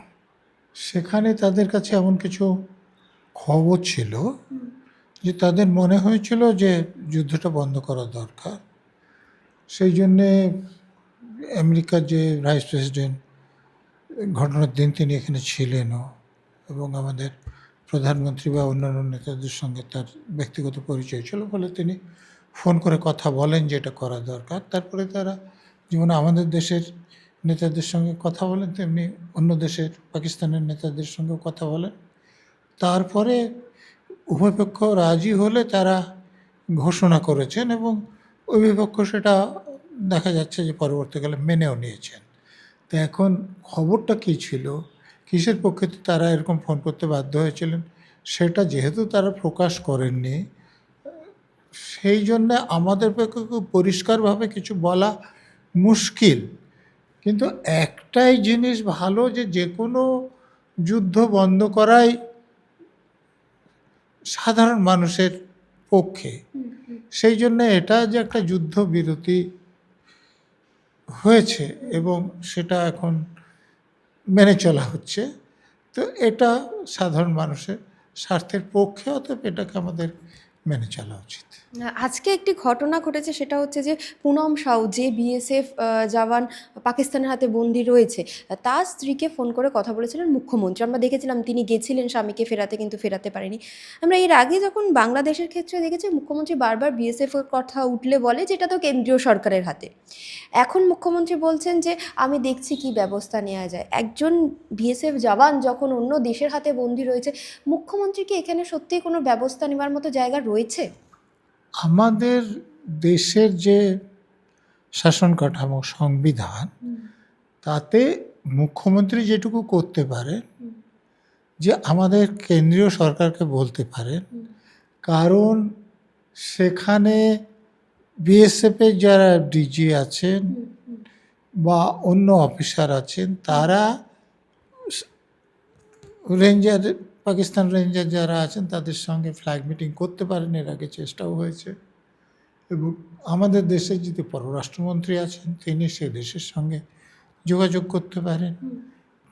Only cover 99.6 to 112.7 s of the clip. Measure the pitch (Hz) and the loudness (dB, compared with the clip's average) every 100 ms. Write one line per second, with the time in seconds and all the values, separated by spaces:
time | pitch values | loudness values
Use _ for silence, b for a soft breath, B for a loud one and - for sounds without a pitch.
99.6 | 180 - - - _ B B B B - | -2 -8 -14 -18 _ B B B B 0
100.6 | 247 370 370 349 359 349 339 349 320 320 | 2 4 2 2 0 0 0 0 0 0
101.6 | 330 349 330 339 B - 262 285 254 262 | 0 0 0 -4 B -4 -2 0 -2 -4
102.6 | - 277 277 220 190 202 202 220 202 190 | -6 -6 -2 -2 -2 -4 -6 -6 -6 -6
103.6 | 180 175 - - 226 - 311 339 302 - | -8 -10 -6 -4 -4 -2 0 2 0 -4
104.6 | _ 208 226 247 311 277 226 202 285 285 | _ -4 -2 -2 -2 0 0 6 6 6
105.6 | 262 247 277 254 240 302 240 233 285 294 | 0 -2 -2 -2 -2 0 -2 -2 -4 -2
106.6 | 294 247 247 240 254 247 262 285 B B | -2 -2 -2 -2 -2 -2 -4 -8 B B
107.6 | - 330 - 403 403 392 381 392 339 339 | -4 -4 -4 -4 -4 -4 -4 -4 -2 -4
108.6 | 349 311 - 349 349 330 262 226 262 262 | -4 -8 -6 -4 -2 -2 0 0 -2 -4
109.6 | 294 277 285 285 302 262 247 285 233 208 | -4 -4 -4 -4 -4 -2 -2 -2 -2 -2
110.6 | 226 - 240 - _ _ _ _ _ _ | -2 -4 -8 -10 _ _ _ _ _ _
111.6 | _ - 165 175 226 214 240 247 226 254 | _ -4 2 4 4 4 2 2 0 -8
112.6 | - | -16